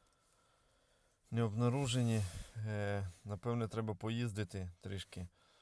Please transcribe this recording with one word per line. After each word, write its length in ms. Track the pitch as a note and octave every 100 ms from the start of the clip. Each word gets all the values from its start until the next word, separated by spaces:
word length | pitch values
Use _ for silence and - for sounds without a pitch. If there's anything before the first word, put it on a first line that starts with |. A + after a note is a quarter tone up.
| _ _ _ _ _ _ _ _ _ _ _ _ -
не 120 | A2+
обнаружені. 800 | A2+ G#2+ A#2+ C3+ C3 B2+ A#2 A2 F#2 - - G#2+
Е, 560 | G#2+ G#2 G2+ G2+ F#2+ -
напевне, 440 | G2+ G2+ A#2+ A#2+ G#2+
треба 260 | A2+ A2
поїздити 760 | F#2+ A2 A#2 A#2+ G2+ G#2 G2+ F2+ F2
трішки. 480 | G2 G2 - F2+ F2 _ _ _